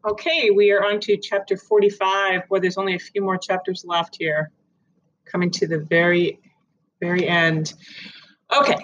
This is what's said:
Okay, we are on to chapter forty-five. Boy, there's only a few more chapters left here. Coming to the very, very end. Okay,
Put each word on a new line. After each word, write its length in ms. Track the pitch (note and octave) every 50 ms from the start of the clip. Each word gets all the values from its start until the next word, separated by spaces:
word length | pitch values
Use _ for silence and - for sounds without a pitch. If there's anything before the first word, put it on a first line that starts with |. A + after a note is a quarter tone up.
| -
Okay, 440 | G#3+ G#3 G#3+ - E4+ D#4+ E4 B3+ G#3+
we 220 | G3+ G3 G#3 G3+
are 100 | G3+ G3
on 200 | G3 G#3 G#3 G#3+
to 160 | G#3 - G3+
chapter 400 | G3 - - G#3+ G3 G3 - G3
forty-five. 880 | F#3 - _ G#3+ G#3 G3+ G3+ G3+ - G3 F#3 F#3+ G3 G3 G3 F#3 F3+ F3+
Boy, 120 | _ G3 G3
there's 180 | F#3 F3+ F3+
only 180 | F#3+ F#3+ F#3+ F3+
a 40 | E3+
few 220 | - - _ G3+
more 160 | G3 F#3+ F#3
chapters 460 | F#3 - - F#3+ F#3 - - F#3 - -
left 300 | F3 E3+ E3+ E3 - -
here. 320 | - E3 D#3+ D3+ D3+ D#3 D#3 _ _ _ _ _ _ _ _ _ _ _ _ _ _ _
Coming 260 | - - F3+ F3+ F3
to 160 | F3+ - -
the 120 | E3 E3 D#3
very, 600 | D3+ D#3 E3+ E3+ E3+ F3 F3 F3 F3 E3 - _ _ _ _ _ _ _ _ _ _ _ _ _
very 260 | F3 F3 F3+ F3+ F3
end. 460 | E3 F3 E3+ E3 E3 D#3+ D#3 D#3 - - _ - - - - - - - - - _ _ _ _ _ -
Okay, 200 | C#4 C#4+ C#4 - -